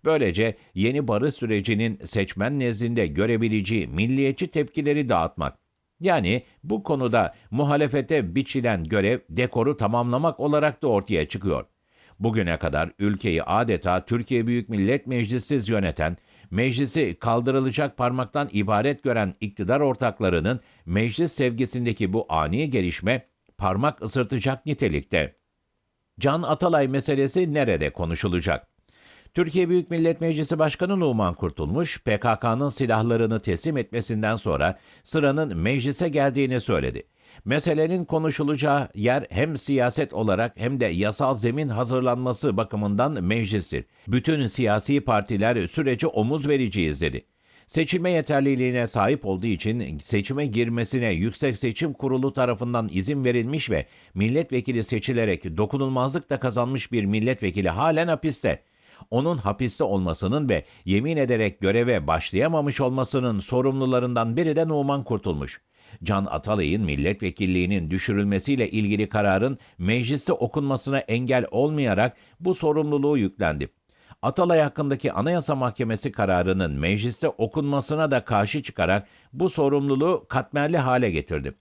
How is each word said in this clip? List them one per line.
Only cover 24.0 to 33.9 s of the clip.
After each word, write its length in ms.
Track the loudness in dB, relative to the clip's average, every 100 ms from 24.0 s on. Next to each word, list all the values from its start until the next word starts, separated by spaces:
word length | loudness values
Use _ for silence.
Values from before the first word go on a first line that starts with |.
ısırtacak 640 | -4 -2 -2 -2 -2 -4 -4
nitelikte. 680 | -2 0 -2 -2 -2 -2 _ _ _ _ _ _ _ _ -4
Can 240 | -2 0
Atalay 440 | -2 0 4 4 4
meselesi 680 | 0 0 0 2 2 2
nerede 360 | 2 2 2 0
konuşulacak? 800 | -2 -4 -2 0 0 0 -2 -4 _ _ _ -20 -20 -8
Türkiye 360 | -2 0 2 2
Büyük 220 | 2 0
Millet 300 | 0 0 2
Meclisi 380 | -2 0 -2 0
Başkanı 400 | 0 0 -2 2
Numan 340 | 2 2 0
Kurtulmuş, 680 | 0 -4 -4 -2 -2 -2 -4
P 160 | -2 0
K 200 | 0 0
K'nın 300 | 0 0 -2
silahlarını 680 | -2 0 2 2 2 2 0
teslim 380 | -2 -2 -2 -2
etmesinden 580 | -4